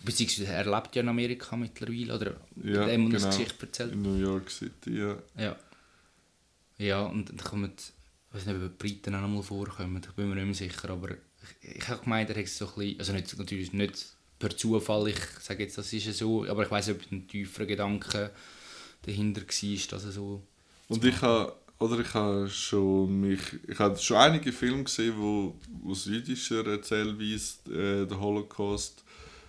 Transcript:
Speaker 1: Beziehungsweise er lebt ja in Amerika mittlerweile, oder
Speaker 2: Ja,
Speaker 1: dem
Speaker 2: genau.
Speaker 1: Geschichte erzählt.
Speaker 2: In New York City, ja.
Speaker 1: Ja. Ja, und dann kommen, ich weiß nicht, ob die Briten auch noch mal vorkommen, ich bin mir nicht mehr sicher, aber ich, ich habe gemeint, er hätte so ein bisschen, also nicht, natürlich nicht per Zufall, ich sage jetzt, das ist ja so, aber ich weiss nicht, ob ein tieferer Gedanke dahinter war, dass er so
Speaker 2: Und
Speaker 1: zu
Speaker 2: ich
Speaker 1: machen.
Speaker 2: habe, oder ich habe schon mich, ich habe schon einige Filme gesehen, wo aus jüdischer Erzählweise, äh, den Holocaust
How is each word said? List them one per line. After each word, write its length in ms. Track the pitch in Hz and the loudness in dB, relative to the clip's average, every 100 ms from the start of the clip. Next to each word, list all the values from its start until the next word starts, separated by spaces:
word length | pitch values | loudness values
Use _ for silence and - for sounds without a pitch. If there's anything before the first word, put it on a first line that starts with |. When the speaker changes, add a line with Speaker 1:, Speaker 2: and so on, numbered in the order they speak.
Speaker 1:
Beziehungsweise 520 | 104 - 117 - 98 | -2 2 2 2 0
er 100 | 87 | 0
lebt 320 | 101 104 - 123 | 2 2 2 0
ja 60 | |
in 80 | 120 | 2
Amerika 480 | 117 120 123 - 120 | 2 0 -2 -6 -4
mittlerweile, 580 | 117 - - 117 120 117 | -4 -6 -6 -4 -4 -2
oder 200 | 104 - - - | -2 -6 -12 -8
Speaker 2:
Ja, 220 | 104 101 104 | 0 4 4
Speaker 1:
dem 240 | 117 113 | 6 6
Speaker 2:
genau. 180 | 113 98 | 4 4
Speaker 1:
Geschichte 380 | 98 113 - - | 2 0 -4 -10
erzählt. 260 | - 120 | -6 -4
Speaker 2:
In 100 | 101 | -2
New 160 | 98 95 | 0 2
York 320 | 98 95 92 | 2 0 -2
City, 480 | - - - - 113 | -8 -10 -8 -4 -2
ja. 200 | 104 101 - - | -2 -4 -10 -6
Speaker 1:
Ja. 200 | 107 - - - _ _ _ _ _ _ _ _ _ - | -4 -4 -12 -20 _ _ _ _ _ _ _ _ _ -4
Ja, 240 | 104 98 | 0 2
und 240 | 104 98 95 | 0 -2 -6
dann 100 | - | -8
kommen, 360 | - 104 98 - | -6 -4 -4 -8
ich 580 | - - - _ _ | -16 -20 -20 _ _
weiß 120 | 104 95 | -8 -4
nicht, 100 | 95 | -4
ob 60 | |
die 80 | 90 - 104 | -4 -4 -6
Briten 260 | 101 - | -4 -4
auch 60 | 98 | -2
noch 80 | 98 | -2
mal 160 | 104 | -2
vorkommen, 580 | 98 98 101 - 92 92 | -4 -6 -6 -6 -4 -6
ich 120 | - | -6
bin 160 | - 101 | -4 -2
mir 60 | 98 | 0
nicht 100 | 98 | -2
mehr 240 | 95 92 | -2 -4
sicher, 220 | 87 90 | -6 -6
aber 180 | 90 92 | -6 -6
ich, 640 | - - _ - - - - | -10 -14 _ -20 -20 -16 -10
ich 120 | - | -6
habe 120 | 120 | -4
gemeint, 280 | - 110 107 | 0 2 2
er 80 | 104 | -2
hätte 120 | 95 | -4
so 180 | - 98 | -6 -6
ein 80 | - | -4
bisschen, 240 | 101 - | -4 -2
also 120 | 95 | -2
nicht, 260 | 98 87 - | -2 -2 -6
natürlich 360 | 95 98 92 | -6 -4 -2
nicht 320 | 98 101 - - - _ _ | 0 0 -2 -12 -16 _ _
per 160 | 107 - | -4 0
Zufall, 540 | 110 110 104 107 107 | 2 2 4 2 2
ich 100 | 92 87 - | 0 -6 -10
sage 220 | - 98 | -10 -6
jetzt, 140 | 101 - | -4 -6
das 140 | 101 | -6
ist 140 | 110 104 | -4 -4
ja 80 | |
so, 320 | 101 110 110 98 | -2 2 2 2
aber 160 | 104 | 0
ich 80 | 101 | 2
weiss 160 | 104 98 | 2 2
nicht, 160 | 98 | -2
ob 80 | - | -4
ein 160 | 98 - | -8 -6
tieferer 380 | 104 95 - 104 | -8 -6 -6 -2
Gedanke 680 | 101 101 101 - 107 104 - - - - - - - | 0 0 -2 -2 -2 -2 -8 -20 -20 -18 -18 -20 -12
dahinter 400 | - 101 104 101 | -6 0 0 0
war, 460 | 92 - 101 101 - | -4 -2 -2 -2 -4
dass 160 | 98 101 | -6 -8
er 60 | |
so 280 | 98 101 101 98 _ _ - - | -6 -6 -8 -12 _ _ -20 -2
Speaker 2:
Und 140 | 113 | 6
Speaker 1:
zu 80 | 123 | 6
Speaker 2:
ich 60 | 127 | 6
Speaker 1:
machen. 120 | 127 | 6
Speaker 2:
habe, 280 | 117 101 - - - | 6 4 -6 -20 -2
oder 200 | 113 120 | 2 2
ich 140 | 117 | 2
habe 360 | 113 104 101 98 | 2 2 2 0
schon 720 | - - 101 98 95 95 98 | -2 0 4 6 6 4 4
mich, 220 | 98 95 - - - | 2 2 -2 -10 -8
ich 120 | 98 | 2
habe 180 | 104 98 | 4 4
schon 180 | - 110 | 4 8
einige 380 | 143 160 139 | 10 8 2
Filme 320 | 120 123 135 135 | 0 0 0 -2
gesehen, 300 | - 113 107 | 0 2 2
wo 420 | 104 104 95 - - - - | 2 2 0 -4 -12 -10 -6
aus 200 | 95 - | -4 -2
jüdischer 600 | 110 123 123 - 113 107 | -2 -2 -4 0 0 2
Erzählweise, 920 | 104 - 107 107 107 107 107 - - - | -2 0 0 0 0 -2 -2 -4 -8 -6
äh, 380 | 64 98 101 95 | -2 2 2 0
den 140 | 98 | 0
Holocaust 840 | 104 104 101 - 101 101 - - - - - - | 2 0 -2 -2 -2 -2 -4 -10 -20 -20 -20 -20